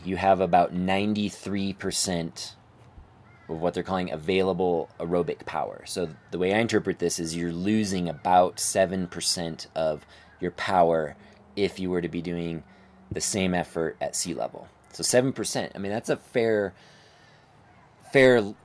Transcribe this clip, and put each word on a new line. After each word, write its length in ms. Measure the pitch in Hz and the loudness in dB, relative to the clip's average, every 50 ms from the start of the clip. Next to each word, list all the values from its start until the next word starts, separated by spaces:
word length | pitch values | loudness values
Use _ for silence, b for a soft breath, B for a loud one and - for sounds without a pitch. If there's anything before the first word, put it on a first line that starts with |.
| - | -6
you 120 | 92 92 | -4 -2
have 240 | 87 95 98 95 90 | 2 4 4 4 4
about 320 | 95 87 90 87 87 - 87 | 4 4 4 4 4 4 2
ninety-three 1000 | 90 92 92 95 98 104 107 104 104 104 92 - - - 95 101 98 98 98 | -2 0 0 0 2 0 0 0 0 -2 -2 -4 -6 -8 -6 -4 -2 -2 -4
percent 840 | 92 - - 95 - - - 98 90 82 82 82 - - - - - - - - - - - - - - - - - - - - - - - - | -4 -6 -6 -4 -2 -2 -2 -2 -2 -2 -4 -6 -8 -12 -14 -14 -16 -20 -20 -20 -20 -20 -20 -20 -20 -20 -20 -20 -20 -20 -20 -20 -20 -18 -12 -10
of 100 | 82 80 | -6 -2
what 140 | 85 87 | -2 -2
they're 100 | - 92 | -2 -2
calling 300 | 85 90 95 92 90 - | -4 -2 -2 -2 -2 -4
available 800 | 80 80 76 95 95 95 92 95 90 87 92 90 85 80 71 - - - | -6 -4 0 2 2 2 4 2 2 0 0 0 0 0 -4 -6 -10 -8
aerobic 460 | 87 85 90 87 85 - - - - | -4 0 0 0 0 0 -4 -8 -8
power. 360 | - - 76 64 50 50 - - | -8 -6 -6 -6 -6 -8 -12 -12
So 240 | - - 95 87 78 73 - - - | -10 -6 -6 -6 -6 -8 -12 -14 -8
the 80 | 87 87 | -4 0
way 140 | 90 95 | 0 2
I 60 | 101 113 | 2 2
interpret 400 | 117 110 110 101 - 98 87 - | 2 2 2 0 0 0 -2 0
this 200 | 87 85 - - | -2 -2 -2 -2
is 160 | 85 80 82 | -6 -6 -4
you're 160 | 85 87 87 | -4 -4 -4
losing 560 | 82 87 92 104 110 110 104 95 98 92 87 | -4 -2 0 0 2 2 0 0 -2 -2 -4
about 540 | 82 76 71 - 90 92 90 92 90 - - | -4 -6 -4 2 4 6 6 6 4 2 -4
seven 460 | - - - 95 95 85 95 95 90 | -4 0 2 2 2 2 0 -2 -4
percent 600 | 87 - 85 - - - 92 85 82 78 - - - - | -4 -6 -4 -4 -2 -2 -2 -4 -6 -8 -10 -12 -8 -4
of 300 | 80 80 78 76 76 - - B B B B B B | -2 0 0 -2 -4 -8 -16 B B B B B B
your 120 | 92 87 | -6 -6
power 680 | - - - - 98 90 85 82 82 80 76 73 - - B B B B B - - | -4 -4 -2 2 4 6 6 6 4 2 0 -2 -6 -12 B B B B B -10 -4
if 240 | 104 98 90 - - | -2 -2 -2 -2 -2
you 100 | 92 - | -4 -2
were 120 | - 87 | 0 0
to 60 | 85 80 | -2 -2
be 140 | 82 87 | -4 -4
doing 400 | 82 87 87 85 85 85 82 78 - B B B B B B B B - | -4 -4 -4 -4 -4 -4 -6 -8 -10 B B B B B B B B -10
the 100 | - 82 | -8 -6
same 320 | - - - 101 92 90 | -4 -2 0 0 2 2
effort 440 | 90 87 80 - - 82 80 80 - - | 2 0 0 -2 -2 -2 -2 -2 -2 -4
at 140 | 73 71 - | -6 -4 -4
sea 180 | - - 87 | -4 -6 -4
level. 360 | 73 58 60 - - - - - - _ _ - | -4 -6 -6 -6 -8 -12 -18 -20 -20 _ _ -18
So 100 | - - | -10 -6
seven 300 | 85 - - 123 131 135 | -2 2 2 4 2 2
percent, 400 | - 113 101 - - 127 87 - - | 0 -4 -4 -4 -4 -4 -6 -6 -8
I 40 | - | -8
mean, 120 | 98 98 | -6 -4
that's 200 | 104 117 - - | -4 -4 -2 -2
a 60 | 139 | -4
fair, 560 | - - - - 123 113 113 110 104 101 92 - b b b b b b b b b b b b b b b b b b - - - - - _ - - - | -4 -4 -4 0 0 2 2 2 2 0 -2 -4 b b b b b b b b b b b b b b b b b b -20 -20 -20 -20 -20 _ -20 -4 2
fair, 260 | - 139 131 127 123 117 101 104 107 - | 6 8 8 8 8 6 4 0 -4 -10